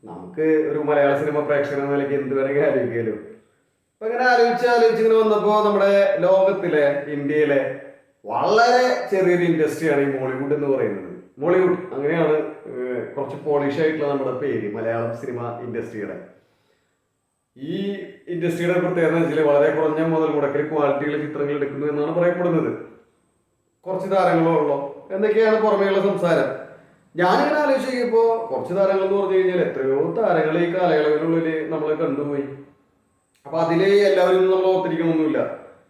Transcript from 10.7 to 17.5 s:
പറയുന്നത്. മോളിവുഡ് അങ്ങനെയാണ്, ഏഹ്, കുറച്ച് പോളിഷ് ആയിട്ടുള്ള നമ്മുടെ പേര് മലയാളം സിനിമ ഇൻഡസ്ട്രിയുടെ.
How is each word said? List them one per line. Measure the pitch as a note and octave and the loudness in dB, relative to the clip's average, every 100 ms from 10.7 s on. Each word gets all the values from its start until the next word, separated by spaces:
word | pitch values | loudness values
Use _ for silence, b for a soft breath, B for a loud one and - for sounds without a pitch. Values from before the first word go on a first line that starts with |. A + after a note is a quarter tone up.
| C3 | 0
പറയുന്നത്. | A2 G2 F2+ - - - | -2 -4 -12 -16 -20 -6
മോളിവുഡ് | D3+ F#3 F3+ - - | 0 2 2 0 -4
അങ്ങനെയാണ്, | C3+ C#3+ E3+ D3+ D3+ | -4 -2 0 2 0
ഏഹ്, | - - A2 B2 B2+ A#2+ A2 - | -2 -10 -12 -8 -6 -6 -6 -8
കുറച്ച് | C3+ - D3+ | -8 -8 -2
പോളിഷ് | C#3+ C#3 C#3+ | 0 0 0
ആയിട്ടുള്ള | D#3 D#3 C#3+ | -2 0 -2
നമ്മുടെ | C#3 C3 | -2 -4
പേര് | B2 C#3+ A2+ G2+ | -4 -4 -4 -6
മലയാളം | G#2+ A2+ A#2 A#2 A#2 | -6 -4 -4 -4 -8
സിനിമ | B2+ A#2+ A#2+ A#2+ | -10 -8 -8 -10
ഇൻഡസ്ട്രിയുടെ. | A#2+ A2+ A2+ A2 F#2+ F2+ - - _ _ _ _ _ _ _ _ _ _ _ | -10 -8 -10 -10 -10 -12 -16 -20 _ _ _ _ _ _ _ _ _ _ _